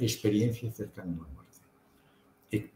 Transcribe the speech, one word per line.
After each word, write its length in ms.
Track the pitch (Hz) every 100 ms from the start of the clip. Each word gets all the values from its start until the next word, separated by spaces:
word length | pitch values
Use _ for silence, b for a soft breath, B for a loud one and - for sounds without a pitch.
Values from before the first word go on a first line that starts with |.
experiencia 680 | 113 - 107 104 120 113 113
cercana 440 | - 101 - 92
a 20 | 82
la 180 | 80
muerte. 240 | 67 - - _ _ _ _ _ _ _ _ -
He, 200 | 104 -